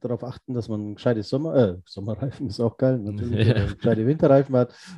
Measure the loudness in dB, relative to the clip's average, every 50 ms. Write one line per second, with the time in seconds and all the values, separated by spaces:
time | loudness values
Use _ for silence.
0 | -8 -6 -6 -6 -8 -10 -12 -12 _ -8 -6 -6 -4 -4 -6 -6 -6 -8 -8 -4
1 | 0 0 0 0 -2 -2 -4 -4 -2 0 4 4 4 4 2 -4 -10 _ -14 -10
2 | -8 -8 -6 -6 -6 -6 -6 -6 -8 -6 -4 -2 -2 -2 0 0 0 2 2 0
3 | -2 -6 -6 -6 -4 -2 0 2 4 4 4 2 0 -2 -2 -2 0 0 2 2
4 | 2 0 2 4 4 6 6 6 4 4 2 2 2 0 -2 -14 -20 -20 -18